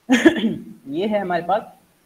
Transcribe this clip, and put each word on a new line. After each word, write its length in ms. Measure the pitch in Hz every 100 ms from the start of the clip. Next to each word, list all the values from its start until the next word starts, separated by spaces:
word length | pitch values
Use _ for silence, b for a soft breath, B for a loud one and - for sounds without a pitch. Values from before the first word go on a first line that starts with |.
| -
<clears throat> 720 | 247 320 320 233 165 - - 139
ये 180 | 151 214
है 140 | 208
हमारे 220 | 185 175
पास 300 | 165 208 - - _ _